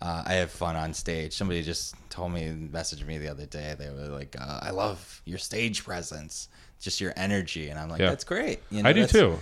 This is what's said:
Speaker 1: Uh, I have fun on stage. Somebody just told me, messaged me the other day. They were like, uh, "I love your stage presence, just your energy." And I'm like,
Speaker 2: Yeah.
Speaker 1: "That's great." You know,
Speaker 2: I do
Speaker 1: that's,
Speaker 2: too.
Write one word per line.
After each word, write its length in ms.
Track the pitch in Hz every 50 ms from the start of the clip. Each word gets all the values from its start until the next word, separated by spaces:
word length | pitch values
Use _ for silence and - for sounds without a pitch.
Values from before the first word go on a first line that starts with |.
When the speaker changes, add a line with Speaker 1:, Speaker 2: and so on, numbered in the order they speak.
Speaker 1:
Uh, 200 | - 85 85 82 -
I 80 | - 92
have 160 | 92 90 85
fun 260 | - - 87 85 80
on 160 | 80 80 80
stage. 400 | 80 - - - 85 80 78 78
Somebody 300 | - - 101 92 87 85
just 320 | 78 80 82 - - - - - - -
told 200 | - - 87 87
me, 200 | 87 85 80 80 80 78 80 76
messaged 360 | 71 82 78 - - 71 73
me 100 | 73 80
the 120 | 76 76 76
other 180 | 73 67 73
day. 280 | 69 - 76 76 76 73 69
They 100 | 71 71
were 200 | 69 69 71 73 71
like, 220 | 71 71 69 - 64
uh, 220 | 65 71 71 -
"I 60 | - 82
love 520 | 92 95 101 107 98 85 - - - - -
your 140 | 80 90 87
stage 460 | - - - 110 117 113 101 - -
presence, 640 | - 92 87 85 - - 76 76 78 - - - - - - - - - -
just 220 | - 95 - -
your 140 | 95 87 -
energy." 540 | - 95 98 101 98 90 78 - 85 76 73
And 80 | 76 76
I'm 100 | 78 80
like, 120 | 82 82
Speaker 2:
Yeah. 100 | 95 92
Speaker 1:
"That's 120 | 139 139 -
great." 360 | - 175 202 294 302 - - - -
You 120 | 104 107
know, 80 | 104 135
Speaker 2:
I 20 |
do 80 | 160 220
Speaker 1:
that's, 120 | 208 - -
Speaker 2:
too. 240 | 220 175 98 82 80